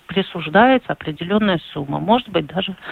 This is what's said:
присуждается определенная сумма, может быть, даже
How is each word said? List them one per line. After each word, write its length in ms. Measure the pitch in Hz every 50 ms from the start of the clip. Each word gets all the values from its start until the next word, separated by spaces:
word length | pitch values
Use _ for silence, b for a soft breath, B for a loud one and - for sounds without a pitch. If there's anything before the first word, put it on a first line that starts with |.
| _
присуждается 840 | - - 190 185 - - 175 160 156 151 196 226 254 262 254 - - 160
определенная 680 | - - - 156 - 170 170 202 214 214 208 185 160 - - -
сумма, 280 | 151 143 139 147 147
может 280 | 156 175 220 254 247 -
быть, 180 | 190 170 156
даже 300 | 139 156 180 - - 185 - B B